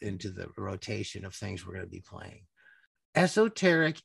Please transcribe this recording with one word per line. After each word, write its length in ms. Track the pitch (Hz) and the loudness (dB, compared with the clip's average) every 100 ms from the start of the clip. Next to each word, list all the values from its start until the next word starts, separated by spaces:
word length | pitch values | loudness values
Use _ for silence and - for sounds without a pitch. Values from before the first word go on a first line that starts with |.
into 280 | 104 95 104 | -8 -8 -8
the 180 | 92 90 - | -10 -12 -8
rotation 640 | 98 98 - 104 101 98 | -8 -8 -6 -6 -6 -10
of 100 | 98 | -12
things 320 | - 101 101 90 | -10 -8 -8 -10
we're 80 | |
gonna 120 | 92 92 | -12 -10
be 180 | 92 - | -14 -16
playing. 380 | - 95 - _ _ _ _ _ _ _ | -16 -16 -18 _ _ _ _ _ _ _
Esoteric 880 | 156 180 214 220 - 185 165 160 156 | 4 4 6 4 6 6 6 4 0